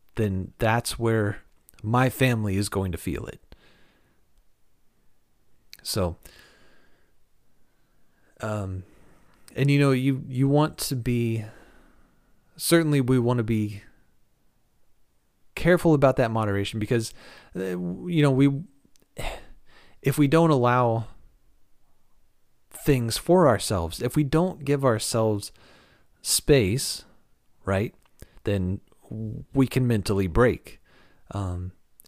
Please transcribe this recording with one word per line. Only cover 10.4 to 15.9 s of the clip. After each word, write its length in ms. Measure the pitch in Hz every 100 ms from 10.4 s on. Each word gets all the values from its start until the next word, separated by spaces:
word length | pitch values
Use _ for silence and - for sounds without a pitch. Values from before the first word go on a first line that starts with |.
| 139
want 300 | 147 156 -
to 180 | - 131
be, 480 | 123 120 117 113 107 - - - _ _ _ _ _ _ _ -
certainly 440 | - 170 156 143
we 180 | 123 131
want 200 | 117 123
to 60 |
be 380 | 113 110 107 104 - _ _ _ _ _ _ _ _ _ _ _ _ _ _ _ _
careful 380 | - 165 175 170